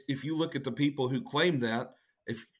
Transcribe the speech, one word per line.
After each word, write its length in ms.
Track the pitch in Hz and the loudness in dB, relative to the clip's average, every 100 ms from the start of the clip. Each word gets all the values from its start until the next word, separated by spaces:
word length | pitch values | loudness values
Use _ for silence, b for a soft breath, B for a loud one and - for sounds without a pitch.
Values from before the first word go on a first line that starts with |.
| - | -4
if 160 | 139 | -4
you 120 | 143 160 | -2 -2
look 200 | 160 156 | 0 -2
at 80 | |
the 80 | 139 | -4
people 360 | 120 147 143 123 | 2 2 2 0
who 120 | 131 | 0
claim 400 | 113 143 180 143 | -2 2 4 4
that, 340 | 117 117 - - b b - | 2 0 -4 -10 b b -8
if, 200 | 113 - | -8 -10